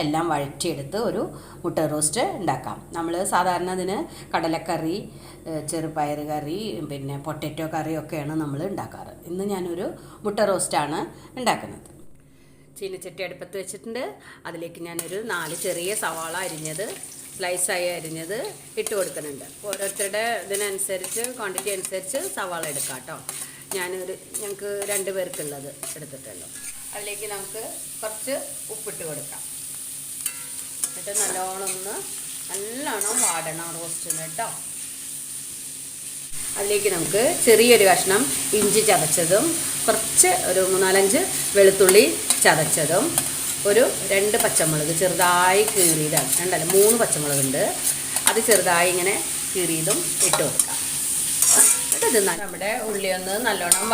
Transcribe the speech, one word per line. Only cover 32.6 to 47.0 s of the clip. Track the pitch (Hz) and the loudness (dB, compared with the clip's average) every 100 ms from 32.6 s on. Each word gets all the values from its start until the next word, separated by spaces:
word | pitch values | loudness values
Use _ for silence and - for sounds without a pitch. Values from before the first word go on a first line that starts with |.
| 214 254 294 214 - - - | -8 -6 -4 -2 -2 0 0
വാടണം | 165 160 160 165 165 | 0 -4 -6 -8 -8
റോസ്റ്റിന് | 165 - 160 156 | -8 -6 -6 -6
കേട്ടോ. | 160 - 220 - - - - - - - - - - - - - - - - - - - - - | -6 -6 -6 -6 -10 -12 -12 -12 -12 -12 -12 -12 -12 -12 -12 -12 -12 -12 -12 -10 -8 -6 -6 -4
അതിലേക്ക് | 202 208 202 175 | 0 0 2 0
നമുക്ക് | 156 202 277 370 247 | 0 2 4 4 8
ചെറിയൊരു | 214 240 226 190 | 8 10 10 8
കഷ്ണം | 170 190 202 277 - - 214 | 6 4 2 2 -2 0 2
ഇഞ്ചി | 208 214 214 | 4 4 6
ചതച്ചതും | 170 156 - 165 202 330 330 - - - | 4 4 2 4 4 4 0 -2 -2 2
കുറച്ച് | 220 - - 370 - - | 2 2 4 6 4 2
ഒരു | 185 185 | 2 4
മൂന്നാലഞ്ച് | 185 190 196 196 269 381 - - 202 | 4 6 6 6 4 2 -2 4 8
വെളുത്തുള്ളി | 196 190 185 202 294 - - - 196 | 10 10 10 10 8 4 0 4 6
ചതച്ചതും | 156 156 170 147 180 330 - - - - - 202 | 6 4 2 4 4 2 0 -2 -2 -4 0 4
ഒരു | 214 339 - 190 | 6 6 4 2
രണ്ട് | 196 208 226 | 2 4 4
പച്ചമുളക് | 202 - 160 151 151 165 | 2 2 2 2 0 2
ചെറുതായി | 185 170 180 175 185 202 220 | 2 4 4 6 6 6 4
കീറിയതാണ്, | 196 170 160 151 156 131 - | 6 6 6 4 2 2 0
രണ്ടല്ല | 180 165 165 196 | 0 0 4 6
മൂന്ന് | 208 233 | 6 6